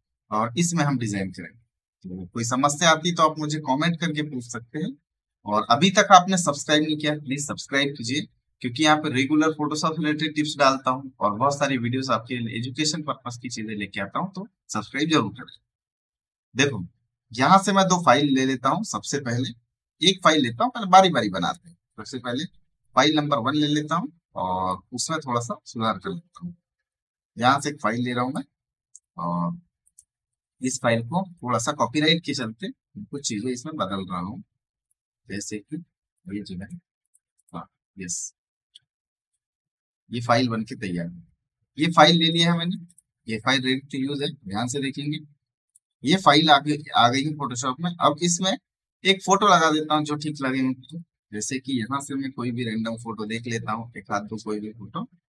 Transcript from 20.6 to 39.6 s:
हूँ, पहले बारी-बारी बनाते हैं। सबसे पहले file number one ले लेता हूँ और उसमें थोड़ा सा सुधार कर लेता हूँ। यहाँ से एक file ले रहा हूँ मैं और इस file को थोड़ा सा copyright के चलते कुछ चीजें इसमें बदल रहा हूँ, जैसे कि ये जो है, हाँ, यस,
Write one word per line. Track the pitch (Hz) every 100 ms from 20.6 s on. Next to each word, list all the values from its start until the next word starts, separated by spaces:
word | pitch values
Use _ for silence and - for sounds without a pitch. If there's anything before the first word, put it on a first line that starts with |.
हूँ, | 247
पहले | 240 190
बारी-बारी | 185 190 143 107
बनाते | 92 80 67 -
हैं। | - _ -
सबसे | 107 127
पहले | 123 127 180 - _ _ _ -
file | 147 151
number | 147 135
one | 120 151
ले | 147
लेता | 151 151 165
हूँ | 254 - _ -
और | 92 92 92 92 -
उसमें | 123 - 160
थोड़ा | 127 120
सा | 120 208 -
सुधार | 120 113 98
कर | 95
लेता | 87 - - -
हूँ। | - _ _ _ _ _ _ _ -
यहाँ | 120 139
से | 147
एक | 147
file | 107 117
ले | 123
रहा | 123
हूँ | 123
मैं | 170 - _ _ _ _ - _ -
और | 85 87 87 87 - _ _ _ _ _ _ _ _ _
इस | 127 -
file | 120 117
को | 117 175 190
थोड़ा | - 123 120
सा | -
copyright | 143 117 147 156 170 -
के | 135
चलते | 110 110 190 - _ -
कुछ | 104 143 -
चीजें | 104 123
इसमें | 123 156 156
बदल | 95 98 92
रहा | 90
हूँ, | 90 147 - _ _ _ _ _ _ _ -
जैसे | 98 - 107
कि | - 160 - _ _ _ 180
ये | -
जो | 196 180
है, | 202 175 - _ _ _ _ _ _
हाँ, | 85 - _ _ 98
यस, | 90 - - - _ _ _ _ _ _ _ _ _ _ _ _